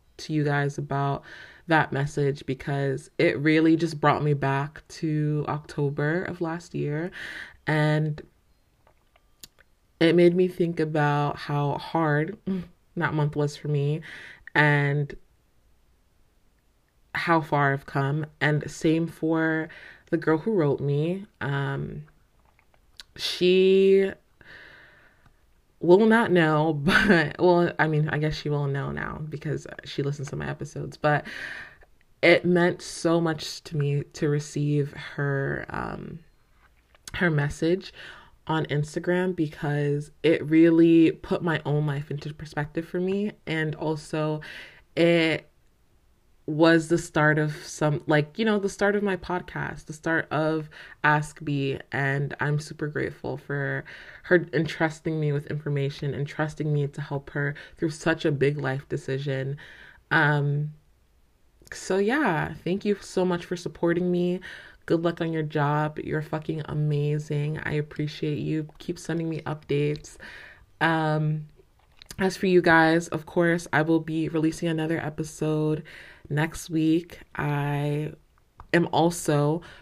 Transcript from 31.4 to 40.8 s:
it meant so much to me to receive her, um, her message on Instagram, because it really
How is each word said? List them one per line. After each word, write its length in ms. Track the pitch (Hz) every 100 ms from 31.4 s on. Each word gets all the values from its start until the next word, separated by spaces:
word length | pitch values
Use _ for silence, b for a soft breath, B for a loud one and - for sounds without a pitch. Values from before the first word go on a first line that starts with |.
| B B B B - _ _ -
it 240 | 165 175 175
meant 360 | 175 175 180
so 400 | - - 165 170
much 420 | 170 151 - - -
to 120 | 156
me 260 | 143 143 -
to 160 | - 151
receive 640 | 147 151 147 147 147 143
her, 720 | 143 - - 143 139 139 - -
um, 500 | 53 57 50 - - - _ _ _ _ _ _ _ - -
her 140 | 175
message 640 | 151 147 - 160 185 - B B B B B -
on 180 | 160 -
Instagram, 680 | 143 151 170 175 180 185 180
because 760 | 151 - 147 147 147 147 147 -
it 200 | 151 165 147
really 640 | 160 165 165